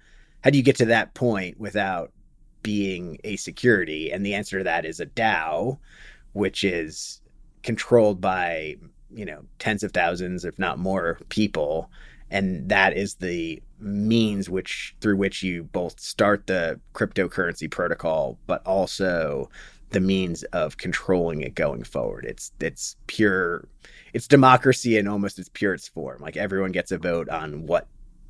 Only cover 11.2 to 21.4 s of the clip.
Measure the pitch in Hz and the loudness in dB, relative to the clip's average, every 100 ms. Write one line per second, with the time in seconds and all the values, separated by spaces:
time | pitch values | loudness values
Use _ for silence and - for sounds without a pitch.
11.2 | - - 101 80 73 80 - - - - | -4 0 0 0 -2 -2 -6 -14 -20 -20
12.2 | - 98 98 85 82 101 95 92 101 - | -6 -2 0 -2 0 4 4 2 -4 -4
13.2 | 90 87 82 - - - 104 101 107 117 | -6 -4 -6 -8 -14 -12 -6 -2 2 4
14.2 | 110 101 92 95 - - - - 107 98 | 2 0 -4 -4 -4 -8 -10 -2 0 2
15.2 | 98 - 95 87 78 90 87 - - - | 0 -2 -6 -6 -6 -6 -6 -8 -6 2
16.2 | 104 101 - 92 82 - - - 104 - | 4 2 0 -2 -2 -4 -10 -4 -2 0
17.2 | 90 - 87 - 78 - - 82 85 80 | -2 -2 -4 -4 -8 -4 -4 -2 0 0
18.2 | 67 58 - 85 - 95 90 - 92 85 | -2 -6 -4 -4 0 0 0 -2 0 0
19.2 | 78 69 67 - - - - 95 95 95 | -2 -4 -8 -14 -20 -20 -2 0 2 2
20.2 | 90 82 - 87 78 - 92 - - 90 | 0 -6 -4 -2 -2 -4 -6 -4 0 2
21.2 | 85 78 | 2 -2